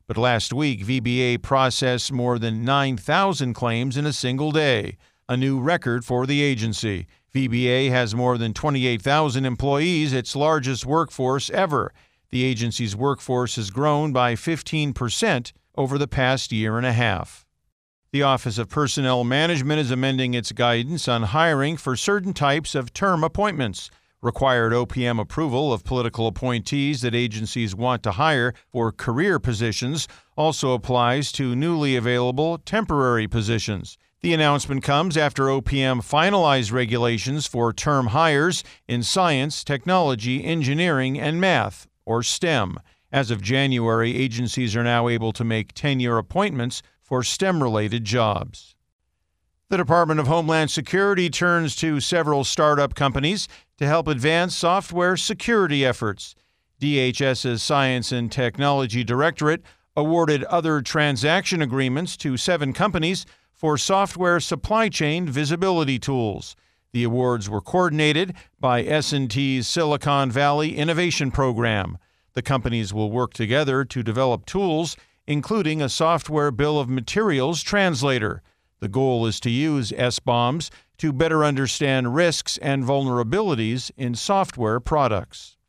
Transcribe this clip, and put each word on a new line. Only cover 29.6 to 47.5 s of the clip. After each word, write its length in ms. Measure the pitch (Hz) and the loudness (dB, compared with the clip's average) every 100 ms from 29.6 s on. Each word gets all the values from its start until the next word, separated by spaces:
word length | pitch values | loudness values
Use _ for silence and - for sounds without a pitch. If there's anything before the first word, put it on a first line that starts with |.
| 117 101 123 156 - - _ - | -2 -2 -4 -4 -8 -12 _ -2
also 360 | 156 147 135 | -2 0 0
applies 580 | 127 - 123 120 131 139 | -2 0 2 2 2 -2
to 220 | - 131 120 | -4 -2 0
newly 400 | 160 170 143 127 | 0 0 0 0
available 640 | 117 123 123 127 156 170 | 0 0 0 0 -2 -2
temporary 680 | - 214 214 151 127 117 107 | -4 -2 0 2 2 2 0
positions. 720 | 117 104 113 107 98 87 - _ _ | -2 0 0 -2 -6 -8 -16 _ _
The 120 | 170 | 0
announcement 500 | 160 151 143 - 135 | 4 4 2 0 -4
comes 340 | - 143 180 160 | 0 2 2 2
after 320 | 147 139 135 | 0 2 2
O 100 | 135 | 2
P 220 | - 139 | 0 0
M 200 | 131 127 | 2 0
finalized 720 | - 147 180 202 165 135 107 | 0 2 4 4 4 4 2
regulations 760 | 123 120 117 120 117 131 147 139 | 0 0 2 2 0 -2 -4 -4
for 260 | 120 117 | 0 0
term 340 | 104 156 143 123 | 0 0 2 2
hires 560 | 135 165 143 165 175 - - - | 2 4 4 2 0 -6 -18 -4
in 160 | 120 | -2
science, 600 | 113 190 180 139 143 - | 0 2 2 2 0 -4
technology, 840 | - 139 165 185 160 123 117 131 - | -4 -4 0 2 2 0 -2 -2 -2
engineering, 720 | 165 131 143 180 139 131 139 | 0 0 2 2 2 0 -2
and 220 | 147 165 | -2 0
math, 460 | 190 151 101 - - _ - | 2 2 0 -6 -18 _ -4
or 160 | 113 | -2
stem. 560 | 117 - 175 143 95 - - _ _ | 0 -2 0 0 0 -6 -14 _ _
As 200 | 135 120 | -2 0
of 100 | 113 | -2
January, 720 | 98 131 139 127 113 113 113 123 | 0 0 2 2 2 2 2 0
agencies 600 | 131 117 120 - 123 113 | -2 -2 -4 -2 -2 0
are 80 | |
now 240 | 120 120 120 | 2 2 2
able 240 | 117 113 | 0 -2
to 100 | - | -2
make 300 | 113 110 104 | -2 -2 -4
tenure 440 | - 147 135 123 117 | -6 -2 0 0 0
appointments 640 | 101 175 202 143 120 - - _ | 0 -2 -2 -2 -4 -6 -14 _
for 220 | _ 127 | _ -2
stem-related 840 | 120 - 196 | -2 0 0